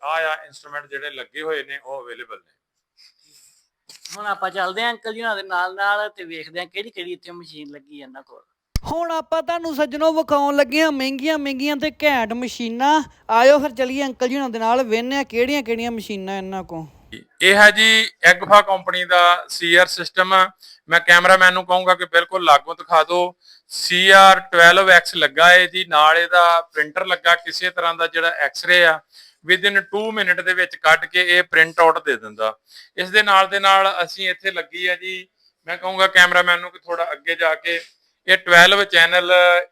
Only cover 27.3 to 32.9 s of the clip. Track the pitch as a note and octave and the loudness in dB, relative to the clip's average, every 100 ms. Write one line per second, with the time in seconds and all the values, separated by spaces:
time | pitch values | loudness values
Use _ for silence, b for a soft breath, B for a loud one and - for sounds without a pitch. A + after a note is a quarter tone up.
27.3 | E3+ E3+ - F3+ F3+ E3+ E3 E3 E3 E3 | 0 -2 -8 -8 -4 -6 -4 -6 -2 -4
28.3 | - C#3 - F3 F3+ E3+ D#3 _ b b | -4 -6 -6 0 2 4 0 _ b b
29.3 | b D#3 F3+ G3+ G3+ - G3+ A3 A3 F#3 | b -4 -2 0 -4 -6 -8 -6 -6 -4
30.3 | F3+ F3 F#3 F3+ - D#3 D#3+ E3 F3+ F3+ | -2 -2 -4 -4 -2 0 0 0 -2 0
31.3 | F3 F3 D#3+ E3 E3 E3 E3 D3+ A#2+ A2 | 0 0 0 0 4 2 2 -2 -6 -6
32.3 | G#2+ A2 G#2+ _ B B | -6 -6 -6 _ B B